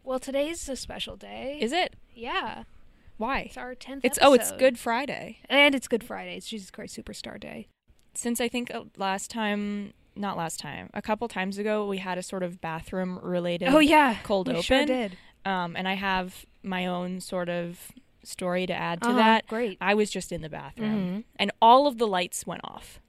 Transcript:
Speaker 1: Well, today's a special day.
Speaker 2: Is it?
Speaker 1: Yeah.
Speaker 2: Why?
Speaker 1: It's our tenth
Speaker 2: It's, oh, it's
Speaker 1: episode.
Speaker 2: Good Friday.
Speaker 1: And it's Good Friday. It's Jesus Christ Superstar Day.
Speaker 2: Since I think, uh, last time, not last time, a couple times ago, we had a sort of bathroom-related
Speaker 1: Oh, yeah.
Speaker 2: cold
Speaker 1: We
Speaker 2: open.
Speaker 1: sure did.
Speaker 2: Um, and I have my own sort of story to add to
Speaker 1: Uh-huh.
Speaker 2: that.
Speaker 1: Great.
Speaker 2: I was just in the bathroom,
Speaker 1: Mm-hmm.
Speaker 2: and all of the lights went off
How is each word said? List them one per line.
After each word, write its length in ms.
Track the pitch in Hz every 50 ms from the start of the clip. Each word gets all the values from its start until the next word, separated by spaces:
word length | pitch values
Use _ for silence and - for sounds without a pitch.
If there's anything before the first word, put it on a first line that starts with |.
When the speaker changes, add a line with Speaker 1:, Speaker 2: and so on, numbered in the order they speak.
| _ 262 254
Speaker 1:
Well, 60 | 254
today's 500 | - 277 254 277 294 311 339 330 - -
a 60 | 262
special 400 | 233 - - - 190 - - -
day. 420 | 202 - 202 208 220 233 262 285 294
Speaker 2:
Is 120 | 240 226
it? 240 | 285 349 359 - - - - _ -
Speaker 1:
Yeah. 520 | 233 226 254 330 381 311 226 - - 226 - - - - - _ _ _ - -
Speaker 2:
Why? 220 | - 214 240 269 220 -
Speaker 1:
It's 100 | - -
our 160 | 262 247 247 254
tenth 320 | - - - 269 277 254
Speaker 2:
It's, 140 | 262 277 -
oh, 120 | - 285 277
it's 80 | 240 214 -
Speaker 1:
episode. 100 | - -
Speaker 2:
Good 180 | 262 262 247
Friday. 640 | - - 240 233 240 285 - - - - - 220 _ - -
Speaker 1:
And 240 | 240 277 285 294 277
it's 140 | 262 -
Good 160 | - - 220 -
Friday. 340 | - 214 190 185 180 175
It's 100 | 185 -
Jesus 220 | - 226 214 190 -
Christ 260 | - - - 180 -
Superstar 440 | - - - 202 - - 226 - 202
Day. 260 | - - - 226 214 _ _ _ _ _ _ _ _ _ _
Speaker 2:
Since 260 | - - 240 240 233
I 80 | 247
think, 220 | 233 - 247 240 -
uh, 120 | - 233 240 220 _
last 360 | - 196 190 190 196 - -
time, 600 | - 233 220 208 208 208 208 208 208 208 202 196 - _ _ _ _
not 220 | - 202 196 -
last 220 | 175 165 160 - -
time, 320 | - 143 139 - 92 - -
a 80 | 208
couple 260 | - - 214 214 240
times 300 | 226 - 196 185 190 196
ago, 300 | 196 208 214 214 214 208
we 100 | 202 196
had 220 | 185 190 190 180 180
a 20 |
sort 220 | 180 - - 190 180
of 180 | 175 180 185
bathroom-related 1080 | - 165 160 160 - - - 185 185 185 180 - - 180 180 180 170 175 175 175 180 175
Speaker 1:
Oh, 100 | 277 311
yeah. 380 | 302 285 320 302 294 254 220 -
Speaker 2:
cold 280 | - - 214 190 180 170
Speaker 1:
We 40 | 165
Speaker 2:
open. 80 | 170
Speaker 1:
sure 240 | 180 - 254 269 294
did. 320 | 294 254 254 233 196 180 - - - _ _ -
Speaker 2:
Um, 300 | 196 190 185 175 170 170
and 120 | - 185
I 60 | 185 196
have 500 | 190 196 196 190 185 185 185 - - - _ _ _
my 240 | - 196 185 180 180
own 340 | 180 180 175 180 180 185 185
sort 300 | - - 190 185 175 175
of 420 | 175 175 175 175 175 - - - - - _ _ _ _ _
story 440 | - - - 190 180 175 180 185
to 60 | 180 175
add 280 | - 165 170 170 170
to 60 | 233 233
Speaker 1:
Uh-huh. 80 | 247
Speaker 2:
that. 300 | 247 220 220 226 220 -
Speaker 1:
Great. 320 | - 220 220 247 214 185 -
Speaker 2:
I 140 | 180 190 208
was 160 | 214 214 208
just 200 | - 190 180 -
in 120 | 180 165 160
the 60 | 156
bathroom, 420 | 151 156 143 139 - 233 220 214 220 208 185
Speaker 1:
Mm-hmm. 120 | 180 180 208 233 _ _
Speaker 2:
and 140 | - 202 202 - _
all 280 | 220 226 240 262 285
of 100 | 294 247
the 80 | 226 240
lights 400 | 214 190 180 180 - - - -
went 160 | 190 175 - -
off 360 | - - - - - - - _